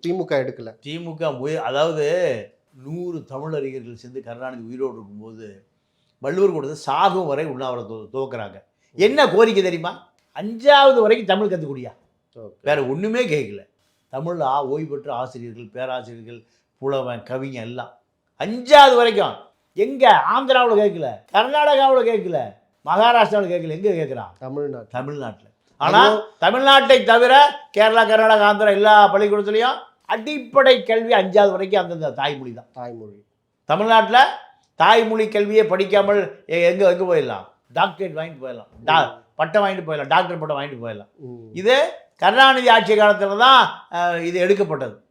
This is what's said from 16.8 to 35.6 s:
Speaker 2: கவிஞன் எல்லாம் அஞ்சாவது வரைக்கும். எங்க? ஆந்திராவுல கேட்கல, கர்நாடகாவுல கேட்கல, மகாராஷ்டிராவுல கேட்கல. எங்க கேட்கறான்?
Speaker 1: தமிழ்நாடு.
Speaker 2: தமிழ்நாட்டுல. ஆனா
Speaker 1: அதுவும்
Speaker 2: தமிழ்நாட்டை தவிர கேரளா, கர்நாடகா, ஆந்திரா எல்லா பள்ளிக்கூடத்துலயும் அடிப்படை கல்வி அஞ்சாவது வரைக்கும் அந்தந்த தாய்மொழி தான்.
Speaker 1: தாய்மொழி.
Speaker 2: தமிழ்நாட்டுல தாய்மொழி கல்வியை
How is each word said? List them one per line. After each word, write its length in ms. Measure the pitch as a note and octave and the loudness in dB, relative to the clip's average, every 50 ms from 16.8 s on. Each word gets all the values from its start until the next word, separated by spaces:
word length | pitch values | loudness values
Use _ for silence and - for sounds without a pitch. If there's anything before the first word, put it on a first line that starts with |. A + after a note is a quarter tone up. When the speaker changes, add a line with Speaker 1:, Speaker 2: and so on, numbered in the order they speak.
| C3 C#3 C#3 C3+ B2+ B2 A#2+ A#2 - | -8 -6 -4 -4 -6 -8 -10 -12 -12
Speaker 2:
கவிஞன் 420 | - B2+ C3 C3+ C#3 C3 A#2+ A2 | -10 -10 -10 -10 -10 -12 -12 -14
எல்லாம் 280 | A#2+ B2 B2 A#2+ - _ _ _ _ _ _ _ _ _ _ | -12 -12 -14 -14 -16 _ _ _ _ _ _ _ _ _ _
அஞ்சாவது 560 | D3 G3+ A#3 B3 B3 B3 D4 C#4+ C#4 C4+ B3+ | -10 -8 -8 -10 0 4 6 6 8 8 6
வரைக்கும். 400 | A#3+ A#3+ A#3 G#3 G3+ F3 B2+ G#2 - - _ _ _ _ _ _ | 4 2 2 2 0 -2 -4 -6 -10 -18 _ _ _ _ _ _
எங்க? 280 | F3+ G#3 B3+ C#4 B3 C4 A#3 G3 C#3+ C3+ E3+ | -6 -6 -4 -2 2 4 4 4 4 2 0
ஆந்திராவுல 440 | G#3+ C4 C#4 B3+ C4 B3+ B3 A#3 G#3+ | -2 -2 -2 0 2 2 2 2 2
கேட்கல, 320 | G#3 G#3+ G3+ E3+ E3+ D3 B2 - - _ _ - | 2 2 0 -2 -4 -8 -10 -10 -12 _ _ -2
கர்நாடகாவுல 680 | G3+ A#3 C4 C#4+ D4+ D4 D4 C#4+ C4+ C4+ C4 C4 B3+ A3+ | 0 0 0 0 0 2 2 2 2 2 2 2 2 2
கேட்கல, 340 | A3+ A#3 G3+ F3 F3+ E3 C#3+ A#2+ G#2 G2+ _ _ _ _ _ _ | 0 -2 -2 -4 -4 -6 -6 -6 -8 -12 _ _ _ _ _ _
மகாராஷ்டிராவுல 600 | C#3+ F3 G3 A3+ A#3+ A#3+ A#3 G#3 D#3+ G#3 G#3 G3 E3+ | -4 0 2 2 4 4 4 2 2 0 -2 -2 -2
கேட்கல. 260 | F3 F3 E3 D#3+ D#3 F3 G3 | -4 -6 -6 -8 -8 -4 -2
எங்க 80 | G#3+ | -2
கேட்கறான்? 420 | F3+ E3 D#3 B2+ C3 A#2 G2+ F#2 F2+ _ | -2 -2 -4 -6 -8 -10 -12 -14 -16 _
Speaker 1:
தமிழ்நாடு. 480 | C3 C3 C#3 C#3+ D3 C#3 C3 A#2+ A2 - | -16 -12 -10 -8 -8 -8 -10 -12 -16 -12
Speaker 2:
தமிழ்நாட்டுல. 580 | - B2 C3 C#3+ D3 C#3+ B2+ A2+ G#2 - _ _ _ _ _ _ _ | -12 -10 -10 -10 -12 -12 -12 -14 -14 -16 _ _ _ _ _ _ _
ஆனா 240 | _ B2 B2+ G3 A3 C4 | _ -2 2 4 6 6
Speaker 1:
அதுவும் 240 | B3+ G#3+ G#3+ - - _ _ | 4 4 0 -4 -10 _ _
Speaker 2:
தமிழ்நாட்டை 580 | E3 F#3 A3+ B3+ C4+ C#4 C#4 C#4 - - C4 A#3+ G3 | 0 0 0 2 4 6 6 6 6 6 4 4 6
தவிர 280 | G#3 A3+ A#3 A#3+ B3 C4 C#4+ D4 D4 - - - _ - | 4 4 4 6 6 8 8 6 6 4 -4 -14 _ 0
கேரளா, 260 | G3+ G#3+ A3 A3 A3+ G#3+ | 2 2 4 4 2 2
கர்நாடகா, 400 | G3+ A3 A3 A3 A3 A3 G#3+ G#3 | 4 2 2 4 4 4 4 4
ஆந்திரா 260 | G#3 G#3 G3+ A3 G#3 | 4 2 2 2 2
எல்லா 440 | G3 G3+ G#3 G#3+ G#3+ G#3 G3+ F#3+ G3 | 2 4 4 6 8 8 6 6 4
பள்ளிக்கூடத்துலயும் 640 | G3+ G#3+ G#3 G3+ G#3 G3 G#3 G#3+ A3 A#3 B3+ C#4+ - - - _ _ _ | 2 0 0 0 -2 -2 -2 -2 0 0 -2 -2 -6 -10 -18 _ _ _
அடிப்படை 800 | - A3 A#3 A3 D4 D4+ C#4+ A#3+ A3+ C4 C#4 C4 C4 C4 A3+ F#3+ | -8 -8 -8 -6 -8 -10 -10 -10 0 2 4 6 6 4 4 2
கல்வி 300 | - A3 A3+ A3+ A#3 A#3 | -2 -2 -2 0 2 2
அஞ்சாவது 380 | G3+ F#3+ F#3+ F3+ G#3 G3+ G3 | 2 2 2 4 4 4 4
வரைக்கும் 320 | F#3 F#3 G3 F#3+ G#3 F#3+ F3 | 2 -2 -4 -2 -2 -2 -2
அந்தந்த 280 | E3+ E3+ D#3+ D#3 C#3+ | -4 -6 -8 -8 -8
தாய்மொழி 420 | A2+ C#3+ C3+ D3 D3 C3+ C3 B2 A#2 | -6 -6 -6 -6 -6 -8 -12 -16 -16
தான். 160 | A#2+ A#2+ _ _ | -18 -20 _ _
Speaker 1:
தாய்மொழி. 440 | B2+ B2 A#2+ A#2 A2+ A2 G#2 G2+ G#2 _ _ _ _ _ _ _ _ _ | -16 -16 -16 -16 -16 -18 -20 -20 -20 _ _ _ _ _ _ _ _ _
Speaker 2:
தமிழ்நாட்டுல 540 | - D3+ F#3 G#3+ A3+ A3+ A3+ G3+ F#3+ A3+ B3 C4+ - - - - - _ _ _ _ _ - | -4 -2 -2 2 4 4 4 4 4 4 4 4 4 2 -6 -16 -20 _ _ _ _ _ 0
தாய்மொழி 480 | D#3+ F#3+ A3+ A#3 A#3 A3 A3 A3 A3 G#3+ | 4 4 4 4 2 0 -2 -4 -4 -2
கல்வியை 360 | A3 G#3 G#3 G3+ G#3+ A3 | -2 -2 -2 0 2 0